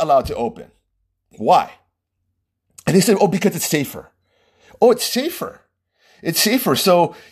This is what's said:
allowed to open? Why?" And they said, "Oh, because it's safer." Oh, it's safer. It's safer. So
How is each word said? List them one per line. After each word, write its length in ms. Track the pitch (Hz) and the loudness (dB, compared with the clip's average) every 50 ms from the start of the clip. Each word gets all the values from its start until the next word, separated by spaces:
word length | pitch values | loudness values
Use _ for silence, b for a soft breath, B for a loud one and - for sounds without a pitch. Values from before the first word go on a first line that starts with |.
allowed 260 | 160 156 143 135 120 | 0 2 2 2 2
to 80 | - 147 | 0 -6
open? 380 | - 120 117 - - 69 - _ _ _ _ _ _ _ _ _ _ _ _ _ | -6 -6 -8 -8 -10 -20 -20 _ _ _ _ _ _ _ _ _ _ _ _ _
Why?" 380 | - 107 123 180 156 95 - - _ _ _ _ _ _ _ _ _ _ _ _ _ _ _ _ _ _ _ _ - - - | -6 0 2 2 2 2 -2 -8 _ _ _ _ _ _ _ _ _ _ _ _ _ _ _ _ _ _ _ _ -12 -6 0
And 80 | 147 | 2
they 40 | 196 | 2
said, 180 | - - 381 381 | 4 4 2 2
"Oh, 80 | - 185 | 2 0
because 260 | 170 190 - - - | 0 0 -2 -2 -4
it's 120 | 170 - | -4 -6
safer." 440 | - - 151 139 - - 92 - _ _ _ _ b b b b b b b b b b b 202 | -4 -2 -2 -2 -4 -8 -16 -20 _ _ _ _ b b b b b b b b b b b 4
Oh, 80 | 240 | 4
it's 140 | 226 - - | 4 2 -2
safer. 560 | - - 240 277 330 - - - - - - _ _ _ _ _ _ b b b b b b b | -6 -4 -4 -4 -4 -6 -8 -12 -12 -12 -16 _ _ _ _ _ _ b b b b b b b
It's 160 | - 165 - | -6 -2 0
safer. 380 | - 220 226 262 - 196 135 | 0 0 0 0 0 0 -2
So 400 | - - 196 180 175 170 156 B B B B | 0 2 2 4 4 2 0 B B B B